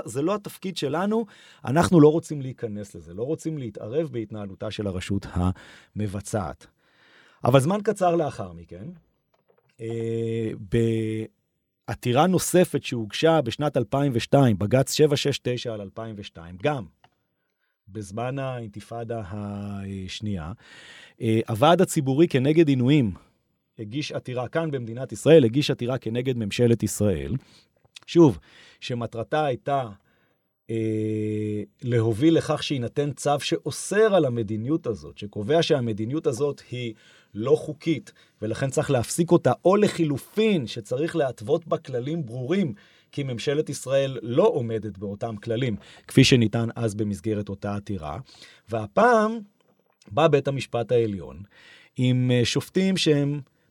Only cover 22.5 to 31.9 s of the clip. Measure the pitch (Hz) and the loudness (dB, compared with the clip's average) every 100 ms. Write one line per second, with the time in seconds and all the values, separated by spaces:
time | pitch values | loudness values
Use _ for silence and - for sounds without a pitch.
22.5 | 156 160 131 123 151 113 87 - _ _ | 4 4 4 4 4 4 -2 -12 _ _
23.5 | _ _ - 107 131 143 143 131 123 117 | _ _ -16 -10 -8 -8 -8 -8 -6 -4
24.5 | 160 160 139 113 117 131 107 139 160 117 | -4 -2 -4 -6 -10 -10 0 8 8 8
25.5 | 127 143 139 120 131 113 117 127 120 104 | 4 0 -2 -4 -4 -4 -4 -2 -2 -4
26.5 | - 120 117 110 - 104 82 69 113 - | 2 4 4 0 0 0 0 -2 -6 -8
27.5 | _ _ _ _ - - 170 156 87 - | _ _ _ _ -20 0 6 6 6 -4
28.5 | - - _ - 120 113 113 113 151 151 | -20 -20 _ -10 -8 -6 -8 -4 -2 -2
29.5 | 120 - 139 117 - _ _ _ _ _ | -2 -2 -4 -4 -10 _ _ _ _ _
30.5 | _ - 113 110 110 107 107 107 107 107 | _ -8 -4 -2 -2 -2 -2 -2 -4 -4
31.5 | 104 101 _ 123 | -6 -8 _ -2